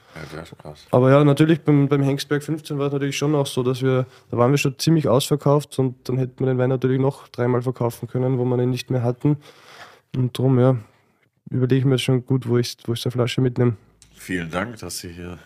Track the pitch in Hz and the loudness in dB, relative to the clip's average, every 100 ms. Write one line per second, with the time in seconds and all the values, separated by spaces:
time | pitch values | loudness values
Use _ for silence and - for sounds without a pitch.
0 | _ 80 76 78 82 - 76 76 - 127 | _ -18 -14 -14 -16 -16 -18 -18 0 4
1 | 131 139 147 139 156 151 - 147 139 143 | 6 6 6 4 4 2 4 2 4 2
2 | 139 139 - 143 147 156 151 147 143 139 | 0 -2 -2 -4 -4 -8 -6 -4 -4 -2
3 | 139 - 147 147 139 131 123 123 131 127 | -4 -2 0 0 0 -2 -2 0 0 0
4 | 127 - - 117 123 143 143 127 156 160 | -2 -10 -8 0 2 2 0 -2 0 2
5 | 139 123 - 147 143 147 - - 131 123 | 4 2 2 0 2 2 0 -4 -4 -4
6 | - 127 127 - 131 127 127 131 127 131 | -6 -4 -4 -4 -2 0 0 0 0 0
7 | 135 - - - 123 120 123 - 120 - | 0 -2 -14 -4 -2 0 -2 -4 -4 -4
8 | 117 131 127 127 123 123 127 123 - 127 | -8 -4 -2 0 0 0 -2 -4 -4 -2
9 | 120 120 147 147 - - - - - - | -2 -2 -2 -2 -6 -20 -20 -20 -20 -20
10 | _ 131 123 - 127 123 127 123 - _ | _ -4 -4 -2 0 4 4 2 -6 _
11 | _ _ _ _ - 123 127 131 135 127 | _ _ _ _ -8 -2 0 2 2 0
12 | - 127 - 135 117 120 120 - - 117 | 0 -2 0 -4 0 0 0 -8 -8 -6
13 | 127 123 113 - 131 123 123 107 _ _ | -4 -2 -2 0 -2 2 0 0 _ _
14 | - - - 92 85 87 113 107 87 - | -20 -20 -8 -6 -4 -4 -6 -8 -12 -12
15 | 90 85 87 85 | -12 -14 -14 -14